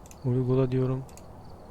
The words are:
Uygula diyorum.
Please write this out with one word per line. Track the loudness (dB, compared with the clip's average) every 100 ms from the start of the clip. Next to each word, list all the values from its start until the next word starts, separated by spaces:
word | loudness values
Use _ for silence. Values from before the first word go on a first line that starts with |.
| -18 -6
Uygula | 0 2 4 4 4
diyorum. | 4 2 0 -4 -14 -16 -16 -16 -16 -14